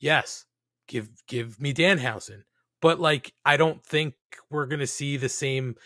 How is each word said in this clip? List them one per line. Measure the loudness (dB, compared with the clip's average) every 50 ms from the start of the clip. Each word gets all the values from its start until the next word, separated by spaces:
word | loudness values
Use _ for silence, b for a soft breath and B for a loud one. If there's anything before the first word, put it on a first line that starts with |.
Yes. | 0 0 2 2 0 -2 -8 -16 -18 _ _ _ _ _ _ _ _ -8
Give, | -8 -8 -8 -10 _ _ _ -8
give | -6 -6 -6 -8 -10 -6
me | -6 -2
Danhausen. | 0 4 4 4 4 2 0 -2 -4 -6 -10 -14 -18 -20 -20 _ _ _ _ _ _ _
But, | 4 4 4 4
like, | 2 2 2 0 -2 -10 -14 _ 2
I | 4 6
don't | 6 4 2 2 -2 _
think | -2 -2 0 0 -2 -6 _ _ _ -20 -20 -14 _
we're | -4 -4 -4
gonna | -2 -2 -4 -4
see | -4 -4 -4 -4 -4 -2
the | -2 -2 -4
same | -4 -4 -2 -2 -2 -2 -2 -4 -8 B B